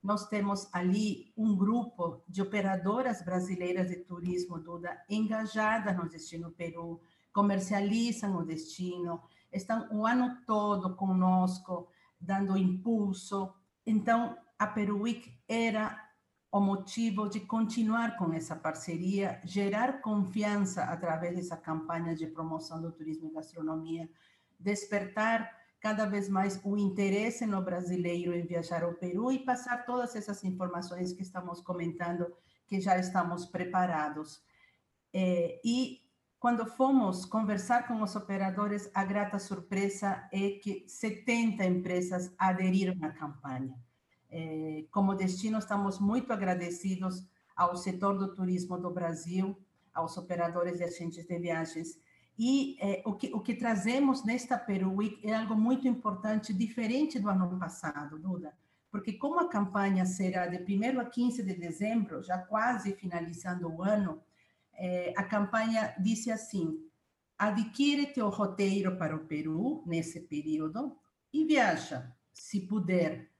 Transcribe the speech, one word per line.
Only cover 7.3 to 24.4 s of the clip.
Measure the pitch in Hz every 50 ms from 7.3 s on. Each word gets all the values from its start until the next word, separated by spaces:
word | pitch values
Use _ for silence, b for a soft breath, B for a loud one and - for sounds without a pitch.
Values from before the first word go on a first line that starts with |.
| _
comercializam | 202 202 202 196 190 190 - 208 202 202 202 214 233 233 240 226 - - 202 190
o | 170 160
destino, | 156 160 160 - - - - 185 180 180 180 175 170 170 165 b b b b b b b
estão | 202 - - 226 226 - -
o | 220 214 214
ano | 226 240 254 247 254 - - -
todo | - 220 214 208 208 208 190 180 185 185
conosco, | - 190 190 185 185 185 185 185 185 185 185 185 - - - 180 170 - b b b b b b b
dando | - 170 196 196 202 196 190
impulso. | 196 185 180 180 185 - 233 233 220 202 196 190 - - - 202 196 190 190 - _ _ _ _ _ _
Então, | - 214 220 - - 226 233 240 - - - - _ _
a | _ 214 208
Peru | - 220 208 196 208 202 202
Week | 240 226 - - - - - _ _
era | 220 226 226 226 214 220 214 214 - - - - _ _ _ _ _ _ _ _ -
o | 196
motivo | 202 190 196 196 190 - - 226 233 226 190 196 214 202
de | 196 214
continuar | 185 - 220 226 226 202 - 240 226 214 220 233 233 226 -
com | - 180 160 160
essa | 165 160 - 170
parceria, | 160 - 160 156 - - - 165 165 180 185 196 196 196 180 170 - -
gerar | 175 - 202 202 202 196 214 233 262 269 269
confiança | - 220 214 208 190 185 - 220 208 208 208 208 196 180 - 185 -
através | - 170 170 - 165 160 160 175 175 175
dessa | 180 180 175 165
campanha | 160 - - 160 160 160 - 170 165 170 165 165
de | 156 160 156
promoção | - - 160 165 160 160 - - 165 165
do | 165 165 160
turismo | - 156 156 156 160 160 156
e | 156
gastronomia, | 156 156 - - 170 156 156 160 160 160 160 165 165 165 160 b b b b b b